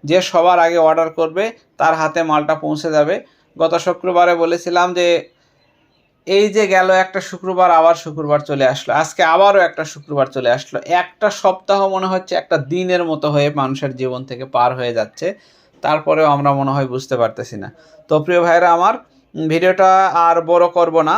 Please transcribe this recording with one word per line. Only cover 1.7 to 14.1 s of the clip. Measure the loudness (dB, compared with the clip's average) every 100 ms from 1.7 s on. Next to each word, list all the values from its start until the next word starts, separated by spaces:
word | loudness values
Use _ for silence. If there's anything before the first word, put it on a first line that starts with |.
| _
তার | -2 0
হাতে | -2 -2 0
মালটা | 0 0 -4
পৌঁছে | -4 -6 -2 0
যাবে। | 0 -2 -8 _ _ -4
গত | -2 0 -2
শুক্রবারে | -4 0 2 2 2
বলেছিলাম | 0 -2 -2 -2 0 0
যে | 0 0 -4 _ _ _ _ _ _ _ _ _ -2
এই | 0 2 0
যে | 0
গেল | 2 2 2
একটা | 0 -6 -10
শুক্রবার, | -10 -6 0 4 6
আবার | 4 2
শুক্রবার | -4 -8 -2 -2 -2
চলে | 0 0
আসলো, | 0 -2 -2
আজকে | -2 -2 2
আবারও | 4 4 4 2
একটা | -2 -10
শুক্রবার | -12 -8 -4 -2 -2
চলে | -2 -2
আসলো। | -4 -10 -2 -2
একটা | -2 _ -4 0
সপ্তাহ | -2 -2 -2 0 0
মনে | -2 -2
হচ্ছে | -4 -4 -6
একটা | -2 -4 -2
দিনের | -4 -2 -2 -2
মতো | -4 -2
হয়ে | 0 0 -2
মানুষের | -4 -4 -8 -6
জীবন | -6